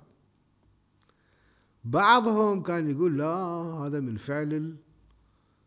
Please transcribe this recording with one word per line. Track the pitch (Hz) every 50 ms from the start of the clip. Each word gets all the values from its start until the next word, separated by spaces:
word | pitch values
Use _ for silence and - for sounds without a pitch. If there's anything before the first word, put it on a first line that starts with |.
| - _ _ _ _ _ _ _ _ _ _ _ _ _ _ _ _ _ _ _ _ _ _ _ _ _ _ _ _ _ _ _ _ _ _ _ -
بعضهم | 117 127 170 202 214 240 247 220 233 214 214 220 208 202 190
كان | 151 180 175 170 160 147
يقول: | 139 139 180 175 147 139
"لا، | 147 160 165 185 190 175 170 170 170 165 165 156 143
هذا | 143 147 147
من | 135 120 113 107
فعل | - 139 143 151 151 147 156
ال-، | 156 156 165 160 143 _ _ _ _ _ _ _ _ _ _ _ _ _ _ _ _ _